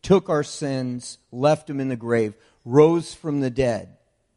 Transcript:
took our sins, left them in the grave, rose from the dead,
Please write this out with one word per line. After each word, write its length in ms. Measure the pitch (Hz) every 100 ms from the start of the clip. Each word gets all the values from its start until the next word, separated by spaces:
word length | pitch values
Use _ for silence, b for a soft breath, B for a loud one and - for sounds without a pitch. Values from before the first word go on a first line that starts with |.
took 260 | - 190 185
our 140 | 156
sins, 760 | 147 - 147 135 127 123 - - _
left 380 | 120 143 156 -
them 120 | 139
in 80 | 131
the 80 | 123
grave, 380 | 117 117 107 104 b b
rose 500 | - 131 156 170 160
from 260 | - 165 143
the 100 | 131
dead, 460 | 120 127 107 90 - _ _ _